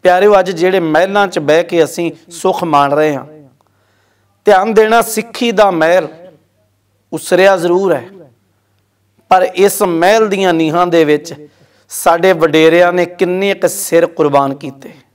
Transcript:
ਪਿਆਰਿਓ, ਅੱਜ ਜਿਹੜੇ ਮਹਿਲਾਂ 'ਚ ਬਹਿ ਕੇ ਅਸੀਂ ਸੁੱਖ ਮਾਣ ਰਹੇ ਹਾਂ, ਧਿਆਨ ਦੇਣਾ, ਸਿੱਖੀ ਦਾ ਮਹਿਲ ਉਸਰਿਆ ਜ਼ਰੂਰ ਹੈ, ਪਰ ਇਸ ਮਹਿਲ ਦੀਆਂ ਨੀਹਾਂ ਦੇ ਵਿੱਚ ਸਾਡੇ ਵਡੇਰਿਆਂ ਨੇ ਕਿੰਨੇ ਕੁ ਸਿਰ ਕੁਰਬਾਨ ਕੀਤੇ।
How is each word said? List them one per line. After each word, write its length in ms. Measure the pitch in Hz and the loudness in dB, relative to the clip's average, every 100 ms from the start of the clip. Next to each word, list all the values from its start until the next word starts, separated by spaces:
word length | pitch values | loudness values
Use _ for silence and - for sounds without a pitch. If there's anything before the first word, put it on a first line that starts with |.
ਪਿਆਰਿਓ, 360 | 180 180 202 202 | 2 2 2 2
ਅੱਜ 120 | 180 | 0
ਜਿਹੜੇ 300 | 170 180 185 | -2 -2 0
ਮਹਿਲਾਂ 460 | 165 156 190 202 196 | 0 0 0 -2 -2
'ਚ 120 | 175 | -4
ਬਹਿ 260 | 147 156 | 0 0
ਕੇ 200 | 175 175 | 0 -2
ਅਸੀਂ 280 | 151 - 170 151 _ | -2 -2 -8 -10 _
ਸੁੱਖ 340 | - - - | -8 -6 -4
ਮਾਣ 280 | 175 147 143 | -2 0 0
ਰਹੇ 220 | 147 156 | 0 -2
ਹਾਂ, 120 | 139 139 156 139 123 _ _ _ _ _ _ _ _ | -4 -12 -20 -20 _ _ _ _ _ _ _ _ _
ਧਿਆਨ 300 | - 190 208 | 2 2 2
ਦੇਣਾ, 280 | 214 220 233 | 0 2 2
ਸਿੱਖੀ 500 | 220 - 226 - 240 | 0 -6 -10 -6 -4
ਦਾ 180 | 202 202 | 2 2
ਮਹਿਲ 380 | 175 160 180 156 160 180 156 _ _ _ _ _ _ _ | 2 2 0 -2 -14 -20 _ _ _ _ _ _ _ _
ਉਸਰਿਆ 440 | 156 - 180 190 190 | -12 -2 2 4 2
ਜ਼ਰੂਰ 380 | 175 180 196 | 0 -2 0
ਹੈ, 140 | 147 - 196 147 113 _ _ _ _ _ _ _ _ _ | -4 -6 -20 -20 _ _ _ _ _ _ _ _ _ _
ਪਰ 200 | 185 185 | 0 0
ਇਸ 280 | - 202 - | 0 0 0
ਮਹਿਲ 460 | 196 165 175 220 214 | -2 0 2 2 0
ਦੀਆਂ 260 | 196 190 | 0 0
ਨੀਹਾਂ 320 | 165 160 165 180 | 0 -2 0 0
ਦੇ 180 | 165 | 2
ਵਿੱਚ 440 | 151 147 147 143 147 _ _ _ _ | 2 0 -4 -20 -20 _ _ _ _
ਸਾਡੇ 440 | - 180 170 185 | -4 -2 2 2
ਵਡੇਰਿਆਂ 600 | 170 160 156 160 170 175 | 2 2 4 4 4 2
ਨੇ 140 | 180 175 | 0 -4
ਕਿੰਨੇ 480 | 175 180 185 196 | -4 -4 -2 -4
ਕੁ 140 | 190 180 | -2 -4
ਸਿਰ 380 | - - 165 165 | -4 -2 0 0
ਕੁਰਬਾਨ 480 | - 147 139 139 | -2 0 0 0
ਕੀਤੇ। 380 | 139 147 135 - - _ | -6 -14 -16 -20 -20 _